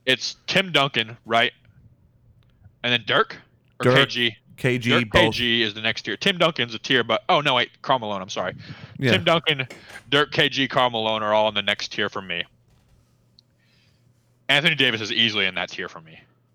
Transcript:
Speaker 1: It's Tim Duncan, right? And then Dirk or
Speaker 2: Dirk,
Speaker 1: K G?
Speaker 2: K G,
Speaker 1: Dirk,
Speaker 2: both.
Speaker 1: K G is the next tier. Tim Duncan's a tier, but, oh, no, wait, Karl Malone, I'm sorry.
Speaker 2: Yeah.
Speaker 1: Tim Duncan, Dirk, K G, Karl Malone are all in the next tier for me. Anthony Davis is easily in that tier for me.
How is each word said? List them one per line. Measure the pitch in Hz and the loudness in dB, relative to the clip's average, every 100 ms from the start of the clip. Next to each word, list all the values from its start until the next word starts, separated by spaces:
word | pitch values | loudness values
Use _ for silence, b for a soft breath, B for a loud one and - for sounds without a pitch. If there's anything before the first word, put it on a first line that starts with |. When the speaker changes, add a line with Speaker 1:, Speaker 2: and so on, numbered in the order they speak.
| - | -2
Speaker 1:
It's | 127 - - - | 0 -2 -10 -2
Tim | 185 190 | 0 2
Duncan, | 147 139 120 110 120 | 0 2 -2 -6 -10
right? | 107 113 123 - _ _ - _ _ _ _ _ _ _ - _ | 0 2 2 -2 _ _ -20 _ _ _ _ _ _ _ -20 _
And | 123 | -2
then | 120 101 | -2 2
Dirk | 135 220 - _ _ _ - | 0 0 -6 _ _ _ 0
or | |
Speaker 2:
Dirk, | 123 131 | 4 4
Speaker 1:
K | 139 | 2
G? | 123 120 110 _ - | 0 -2 -4 _ -4
Speaker 2:
K | 131 127 | -2 0
G, | 117 | 0
Speaker 1:
Dirk, | 139 110 | 0 2
Speaker 2:
both. | 120 | 2
Speaker 1:
K | 110 | 2
G | 104 120 117 | 0 0 0
is | 110 | 0
the | 107 | -2
next | 110 - | -4 -4
tier. | 113 101 | -8 -4
Tim | 196 175 | -2 2
Duncan's | 165 143 120 | 0 0 -6
a | 110 | -6
tier, | - 131 | 0 0
but, | 113 110 - | 2 -2 2
oh, | 165 | 2
no, | 147 | 2
wait, | 123 - _ | 0 -2 _
Karl | - 131 | -2 0
Malone, | 107 98 | -2 -6
I'm | 95 | -6
sorry. | 110 92 - B B B - | -6 -6 -8 B B B -4
Speaker 2:
Yeah. | 127 | 0
Speaker 1:
Tim | 190 | 2
Duncan, | 175 165 160 139 127 B B B - | 2 2 0 -4 -6 B B B 0
Dirk, | 143 151 | 2 2
K | - 143 | 2 0
G, | 135 127 | 0 -2
Karl | 135 127 | 2 0
Malone | 113 110 110 | 0 -2 -2
are | 107 | 2
all | 107 107 | 2 2
in | |
the | 104 | 0
next | 101 104 - | -2 -4 -6
tier | - 101 | -4 -4
for | 104 | -4
me. | 92 87 - _ _ _ _ _ _ _ _ _ _ _ _ _ _ _ _ _ _ _ - | -8 -8 -8 _ _ _ _ _ _ _ _ _ _ _ _ _ _ _ _ _ _ _ 0
Anthony | 139 165 | 2 2
Davis | 147 127 110 | 2 2 0
is | 104 | -2
easily | 110 113 104 95 | 0 2 2 -2
in | |
that | 90 90 | -2 -6
tier | - 87 | -8 -10
for | 85 | -12
me. | 80 82 _ _ _ | -20 -20 _ _ _